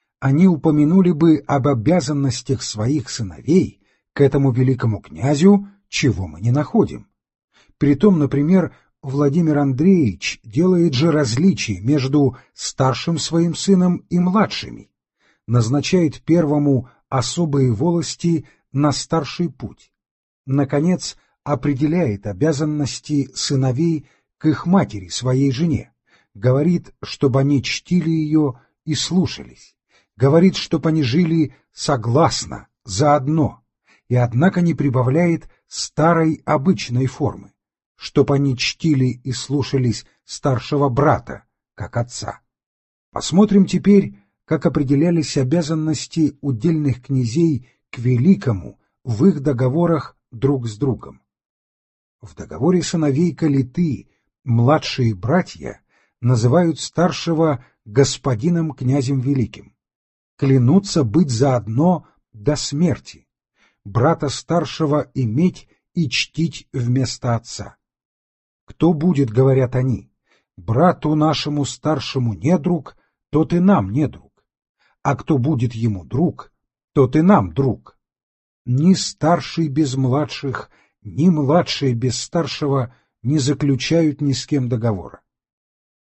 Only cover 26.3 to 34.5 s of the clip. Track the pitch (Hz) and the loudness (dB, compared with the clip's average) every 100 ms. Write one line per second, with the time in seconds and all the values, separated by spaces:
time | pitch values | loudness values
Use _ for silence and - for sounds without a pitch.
26.3 | 101 113 135 160 175 - - - - 143 | -4 0 2 2 0 -4 -18 -14 -2 0
27.3 | 131 139 143 - - - 180 160 160 151 | 2 2 0 -2 -8 -2 -2 0 -2 0
28.3 | 156 147 120 _ _ - 147 - 180 151 | 0 0 -4 _ _ -6 -6 -2 0 0
29.3 | - 64 - _ _ _ _ _ - 139 | -4 -18 -20 _ _ _ _ _ -2 2
30.3 | 160 185 - - 160 160 160 131 151 165 | 6 4 2 -4 -4 0 0 0 2 2
31.3 | 165 147 - _ - - 131 117 127 160 | 2 -2 -4 _ -10 -4 -4 0 2 2
32.3 | - 82 - - _ - 95 147 147 135 | 0 -8 -14 -18 _ -8 0 2 2 2
33.3 | 160 143 - _ _ _ _ - 123 120 | 0 0 -4 _ _ _ _ -2 0 0
34.3 | 120 180 | 2 2